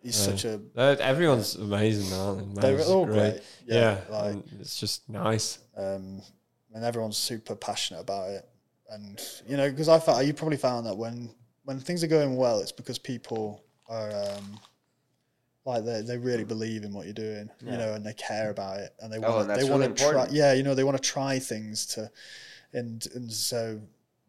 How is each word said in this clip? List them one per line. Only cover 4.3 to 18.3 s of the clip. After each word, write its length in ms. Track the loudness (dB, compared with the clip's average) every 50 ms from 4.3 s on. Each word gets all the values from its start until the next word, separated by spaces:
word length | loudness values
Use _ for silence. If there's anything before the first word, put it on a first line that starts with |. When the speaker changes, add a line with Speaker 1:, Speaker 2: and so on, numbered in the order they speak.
| -4
Speaker 2:
and 80 | -6 -10 -14 -16 -16
it's 200 | -12 -10 -8 -6
just 260 | -4 -4 -4 -6 _ -12
nice. 480 | -8 -2 0 0 0 0 0 -4 -6 -10 _ _ _
Speaker 1:
um, 460 | -6 -4 -4 -4 -6 -6 -12 -14 -14 -16 -18 _ _ _ _ _ _ _ _ -10
and 100 | -4 -4
everyone's 320 | -2 -2 -2 -4 -2 -2
super 380 | -4 -4 -4 -4 -8 -6 -8 -10
passionate 440 | -8 -6 -6 -4 -4 -4 -6 -6 -8
about 280 | -6 -6 -4 -4 -4 -6
it. 180 | -6 -8 -10 _ _ _ _ _ _ _ _ -18
And, 280 | -16 -16 -14 -14 -14 -14 -12 -14 -14 -16 -10 -6
you 80 | -2
know, 160 | 0 0 0
'cause 160 | 0 0 6 8
I 100 | 8 8
found, 280 | 8 6 4 4 4
you 80 | 2 0
probably 240 | 0 -2 -2 -2 0
found 260 | 0 0 0 0 -4
that 80 | -4 -6
when, 340 | -4 -6 -8 -8 -10 -12 -14 -16 _ _ _ _ _ _
when 160 | -10 -10 -8
things 240 | -6 -4 -2 -2 2
are 20 |
going 300 | 4 4 4 4 4 2
well, 240 | 2 2 4 4 2
it's 100 | 0 -4
because 280 | -8 -12 -10 -10 -10 -10
people 680 | _ -8 -8 -8 -8 -6 -6 -4 -4 -6 -6 -10 _ _ _ _ _ -10
are, 220 | -8 -6 -6 -4 -4
um, 460 | -4 -4 -4 -6 -8 -10 -14 -16 -18 -20 -20 _ _ _ _ _ _ _ _ _ _ _ _ _ _ _ _ _ _ _
like, 200 | -4 -4 -2 -2
they, 160 | -2 -4 -4
they 160 | -4 -4 -6 -2
really 260 | -2 0 0 0 -2
believe 400 | -2 -4 -4 -4 -4 -4 -6 -6
in 80 | -8
what 140 | -10 -10 -10
you're 80 | -10 -8
doing, 340 | -8 -6 -6 -6 -8 -10 -14 -16 _
you 100 | -10 -8
Speaker 3:
Yeah. 60 | -6 -4
Speaker 1:
know, 160 | -4 -4 -4
and 100 | -4 -6
they 80 | -10
care 380 | -10 -8 -8 -6